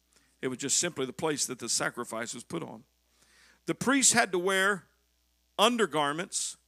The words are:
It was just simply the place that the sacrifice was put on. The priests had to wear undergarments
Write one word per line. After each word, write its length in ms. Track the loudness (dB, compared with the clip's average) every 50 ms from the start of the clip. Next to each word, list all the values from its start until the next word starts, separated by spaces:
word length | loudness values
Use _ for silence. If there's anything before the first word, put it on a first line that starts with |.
| _ _ _ _ _ _ _ _ -6
It 60 | -6
was 100 | -6 -4
just 200 | -4 -2 0 0
simply 280 | 0 0 -2 -4 -4
the 60 | -4 -4
place 340 | -2 -2 -2 0 -2 -2
that 140 | -4 -6 -6
the 80 | -4 -4
sacrifice 640 | -2 -2 -2 -2 -4 -6 -8 -8 -8 -8 -8 -8 -10
was 80 | -12 -12
put 220 | -10 -10 -10 -8
on. 180 | -10 -14 -16 -20 _ _ _ _ _ _ _ _ _ _ _ -20 -20 _ _ _
The 80 | -6 -6
priests 380 | -2 0 2 2 4 4 4 6
had 200 | 4 4 2 0
to 60 | 0
wear 460 | 0 2 2 2 2 2 2 0 -4 _ _ _ _ _ _ _ _ _ _ _ _ _ _ 4
undergarments 1000 | 4 4 4 4 2 2 2 2 0 0 0 -2 -6 -6 -6 -6 -6 -6 -10 -14 _